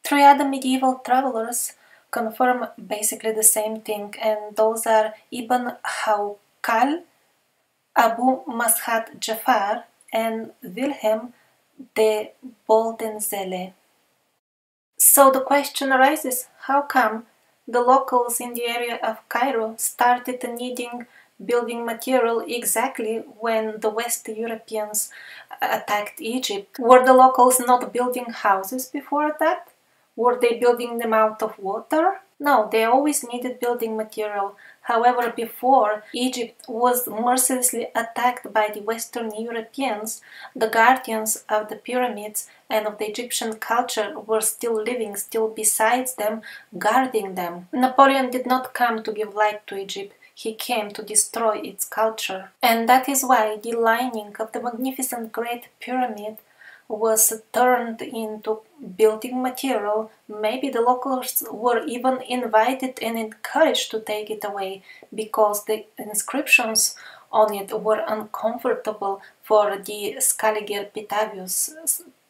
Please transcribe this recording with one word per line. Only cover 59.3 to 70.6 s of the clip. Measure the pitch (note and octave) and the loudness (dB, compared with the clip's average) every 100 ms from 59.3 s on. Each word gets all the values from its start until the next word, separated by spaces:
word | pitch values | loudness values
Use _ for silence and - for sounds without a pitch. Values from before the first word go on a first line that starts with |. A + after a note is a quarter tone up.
| B3+ | -4
material. | B3+ B3+ C4+ A3 G#3 G#3+ A3 _ _ | -4 -4 -2 -2 0 -2 -4 _ _
Maybe | G#3+ G#3+ C4 C4+ | -4 -4 -2 -4
the | A#3 | 0
locals | A#3+ B3+ C4+ C4 B3 - - | 2 2 0 -4 -2 -6 -6
were | - B3 A#3 | -2 0 0
even | - B3 C4 C4 | -2 -2 0 -2
invited | - B3 A3+ A3 A#3 C4 C4 - | -4 -4 2 4 4 0 -6 -4
and | A3+ A3+ | -6 -4
encouraged | A3 - - C#4 G#3+ A3+ - | -8 -10 -6 2 4 2 -2
to | A3 | -6
take | A3 G#3+ G#3+ | -6 -8 -6
it | G#3+ | -8
away, | G#3 G3+ F#3+ G3 - - - | -8 -6 -8 -10 -16 -20 -14
because | A3 G#3+ - G#3+ G#3 - | -10 -6 2 2 2 -4
the | G#3+ - - | -4 -6 -14
inscriptions | G#3 G#3 - C4+ - B3 A#3 A3 - - - - _ | -8 -6 -4 -4 4 4 4 0 -2 -4 -20 -20 _
on | A3+ G#3+ | 4 4
it | G3+ - - | 2 -6 -4
were | G3+ G#3+ - | 0 0 0
uncomfortable | A3 G#3+ - A3 B3 B3+ A3+ - G#3 G3 G3 - _ | -4 -6 -4 -4 -2 -2 -2 -4 -4 -4 -6 -10 _
for | - G#3+ G#3 G3 | 2 4 4 -2
the | F#3+ G#3 G3+ C4 | -8 -8 -8 -2
Scaliger | C4 - A3 G#3+ | -2 0 0 -2